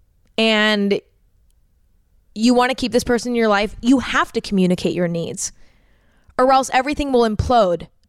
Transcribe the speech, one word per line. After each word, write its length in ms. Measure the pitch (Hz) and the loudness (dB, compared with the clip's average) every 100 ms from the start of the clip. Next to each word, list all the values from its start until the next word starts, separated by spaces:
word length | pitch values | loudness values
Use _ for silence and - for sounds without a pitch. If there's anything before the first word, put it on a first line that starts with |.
| _ _ _ - | _ _ _ -2
and 640 | 220 220 214 208 202 202 - _ _ _ _ _ _ _ _ _ _ _ _ 208 | 0 2 2 0 0 -2 -6 _ _ _ _ _ _ _ _ _ _ _ _ -2
you 180 | 226 | 2
wanna 220 | 247 247 254 | 2 2 -2
keep 160 | 254 | -2
this 120 | 240 | -2
person 280 | 240 240 240 | 0 -2 -2
in 40 | 240 | 0
your 120 | 220 | 2
life, 280 | 202 214 - | 0 -2 -4
you 160 | 233 262 | 2 2
have 340 | - 277 349 | 2 -2 -2
to 80 | 226 | -4
communicate 540 | - 202 180 180 - | -2 0 2 0 -2
your 140 | - 175 | -2 -4
needs, 440 | 170 - - - - - _ _ _ _ _ _ - | -4 -8 -8 -10 -12 -20 _ _ _ _ _ _ -2
or 140 | 254 | 2
else 180 | 269 254 | 2 2
everything 400 | 254 262 294 285 | -2 -2 -4 -2
will 160 | 254 233 | 0 2
implode, 600 | 214 - 240 190 170 - _ | 0 2 2 2 0 -6 _